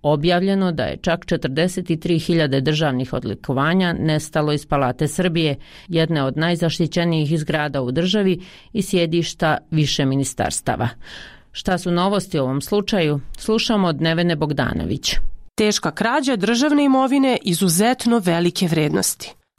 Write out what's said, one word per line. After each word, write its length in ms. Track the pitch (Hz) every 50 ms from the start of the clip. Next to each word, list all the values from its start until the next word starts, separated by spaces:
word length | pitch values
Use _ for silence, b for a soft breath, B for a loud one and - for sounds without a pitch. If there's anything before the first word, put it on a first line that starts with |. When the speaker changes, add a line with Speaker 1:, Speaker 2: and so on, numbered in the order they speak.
Speaker 1:
objavljeno 720 | - 147 151 147 147 175 175 180 190 196 196 196 190 180
da 120 | 165 135 117
je 140 | 76 69 -
čak 240 | - 180 165 170 -
četrdeset 600 | - 170 - - 143 135 151 165 180 - 190 180 - 165 156
tri 180 | - 180 170 160
hiljade 420 | - - 170 165 156 139 135 139
državnih 520 | 135 151 151 151 160 147 131 123 127 - -
odlikovanja 800 | 127 - - 95 - - - 131 127 139 156 175 190 185 175 165
nestalo 600 | - 127 156 151 151 151 - - 156 151 151 147
iz 120 | 147 -
Palate 420 | - 151 139 139 123 - - 156 143
Srbije, 480 | - - 180 180 160 170 160 151 139 B B B B B B B
jedne 360 | 170 160 160 160 165 147 135
od 140 | 135 - 151
najzaštićenijih 1000 | 160 175 175 165 170 165 160 - 170 156 - 175 170 170 165 160 151 139 170 160
zgrada 420 | 156 - 156 156 151 147 135 139
u 100 | 127 123
državi 500 | 131 160 175 185 208 214 196 190 180 170 B B B B B B B
i 80 | -
sjedišta 760 | 185 - - 180 170 165 165 170 160 - - - 170 156 151 - - -
više 340 | 156 156 151 139 - - 143
ministarstava. 840 | 135 135 139 135 - - - - - - - - - 120 - 120 120 - B B B B B B B B B B B
Šta 260 | B - - - 185 170
su 140 | 180 180
novosti 480 | 175 175 180 196 202 196 196 196 - 151
u 40 | 135
ovom 180 | 127 131 143
slučaju? 580 | 139 - 208 208 202 - 226 190 160 151 147 143 - - - -
Slušamo 500 | - - 214 226 - - 226 202 185 175
od 140 | 156 -
Nevene 340 | 156 165 165 165 175 175 170
Bogdanović. 800 | 143 156 151 147 143 127 - - - 82 85 101 - - - - - - - - - - - -
Speaker 2:
Teška 360 | - 214 214 208 - - 160
krađa 440 | 147 - 220 226 254 311 277 269 262
državne 480 | 196 175 214 240 233 277 302 294 294 285
imovine 540 | 277 262 262 262 254 269 277 269 262 247 -
izuzetno 760 | - 208 170 165 196 180 160 175 214 233 254 - - 240 233 233
velike 480 | 180 180 165 170 175 175 170 - 196 160
vrednosti. 680 | 160 160 151 151 156 - 180 - - - - - - - _ _ _